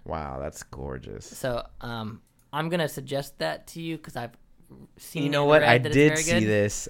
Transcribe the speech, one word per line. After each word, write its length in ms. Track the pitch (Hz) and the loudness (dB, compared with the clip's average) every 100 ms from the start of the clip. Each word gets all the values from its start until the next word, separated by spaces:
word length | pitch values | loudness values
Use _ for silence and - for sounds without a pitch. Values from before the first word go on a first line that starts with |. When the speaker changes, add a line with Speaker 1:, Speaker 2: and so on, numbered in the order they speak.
Speaker 1:
Wow, 360 | - 80 71 65 | -8 -8 -6 -8
that's 220 | 73 - | -8 -10
gorgeous. 640 | - - 69 64 50 50 - | -14 -12 -10 -10 -12 -14 -16
Speaker 2:
So, 400 | - 131 117 - - | -8 -6 -6 -8 -12
um, 420 | 120 117 107 107 _ _ _ | -12 -10 -10 -12 _ _ _
I'm 160 | 147 165 | -6 -4
gonna 200 | 175 151 | -2 -4
suggest 480 | - 135 139 143 - | -6 -6 -6 -6 -6
that 280 | 160 - - | -6 -6 -12
to 140 | 170 | -12
you 160 | 165 156 | -8 -8
'cause 180 | 160 123 | -10 -10
I've 180 | 117 - _ _ - 131 143 _ | -12 -14 _ _ -20 -20 -20 _
seen 260 | - 165 | -10 -4
Speaker 1:
You 60 | 143 | 0
know 120 | 143 | 2
Speaker 2:
and 60 | 143 | 6
Speaker 1:
what? 120 | 151 | 6
Speaker 2:
read 80 | 147 | 8
Speaker 1:
I 80 | 123 | 4
Speaker 2:
that 80 | 120 | 6
it's 80 | 131 | 6
Speaker 1:
did 140 | 151 | 6
Speaker 2:
very 120 | 156 | 6
Speaker 1:
see 160 | 160 117 | 2 2
Speaker 2:
good. 60 | 107 | 4
Speaker 1:
this. 400 | 104 104 - | 4 2 -2